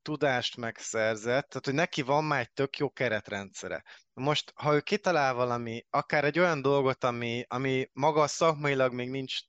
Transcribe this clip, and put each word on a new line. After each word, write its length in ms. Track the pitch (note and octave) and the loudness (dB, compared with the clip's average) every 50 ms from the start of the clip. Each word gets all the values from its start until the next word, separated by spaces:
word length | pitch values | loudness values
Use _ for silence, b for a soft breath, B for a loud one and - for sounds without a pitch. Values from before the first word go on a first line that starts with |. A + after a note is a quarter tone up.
tudást 560 | - - D3+ C#3 D3+ C#3 C3 B2 A2+ - - B2 | -8 -8 -2 0 2 2 2 0 -2 -4 -6 -6
megszerzett, 920 | A#2 A2+ A2 - - - - A2+ A2 A2 A2 G#2+ G#2 A#2+ A#2+ C#3 - - | -8 -8 -8 -10 -10 -4 -2 0 2 2 0 0 0 0 0 0 0 -2
tehát 160 | - C3+ - | -8 -6 -4
hogy 80 | C#3 C3+ | -2 0
neki 280 | D3 E3+ - - - | 0 0 0 -2 -4
van 220 | C3 A#2+ C#3+ D3+ D#3 | -2 0 2 2 2
már 160 | D3+ D3 C3 | 2 0 -2
egy 120 | A#2+ - | -2 -2
tök 260 | _ - C#3 C3+ - - | _ -2 -2 -2 -2 -2
jó 120 | D3 C3 | -4 -4
keretrendszere. 960 | - - C3+ A#2 A2 G#2 - - G#2 G2 G2+ F#2+ - - F#2+ F#2 F2 D2+ B B B B B _ _ | -2 -2 0 0 0 -2 -4 -6 -8 -8 -8 -10 -12 -12 -8 -8 -8 -8 B B B B B _ _
Most, 360 | A#2 C3 C#3+ D3+ - - - - | -4 -2 0 0 0 -2 -6 -10
ha 180 | - - D3+ D3 | -4 0 2 2
ő 60 | D3 | 2
kitalál 540 | - - G#3 G#3 - F#3 E3+ D3+ C#3 C3 B2+ | 2 0 -2 -2 0 2 2 4 2 2 2
valami, 520 | A#2+ B2 B2 A#2+ A#2+ A#2+ A#2 A2+ A#2 - _ | 0 0 0 0 -2 -4 -6 -8 -8 -6 _
akár 340 | - C#3 D3 - - D3+ C#3+ | -2 -2 0 0 0 2 2
egy 140 | D3 D3 E3 | 2 2 4
olyan 220 | F3+ F3 D#3+ C#3+ | 2 2 2 2
dolgot, 420 | C3 C#3 C#3+ C#3 C3+ C3 B2+ - - | 2 2 2 4 4 2 0 0 0
ami, 420 | B2+ A#2+ A#2+ A#2+ A#2 A#2 A#2+ - - | -2 -2 -2 -2 -4 -4 -4 -4 -4
ami 420 | A#2 B2+ C3+ C3+ C3 C3 B2+ - _ | -4 -2 -2 0 0 -2 -2 -4 _
maga 340 | C3 C#3 D#3 D3+ D#3 D3 C#3 | 0 0 2 4 4 2 2
szakmailag 680 | - - F3 E3 D#3 D3 D3+ C#3+ C#3 C3 C3 B2+ A#2+ | 2 2 2 2 2 2 0 0 2 2 2 2 0
még 160 | B2 B2 B2+ | -2 -6 -6
nincs 280 | C3 C3+ C3 C3 - - - | -6 -6 -6 -6 -8 -10 -10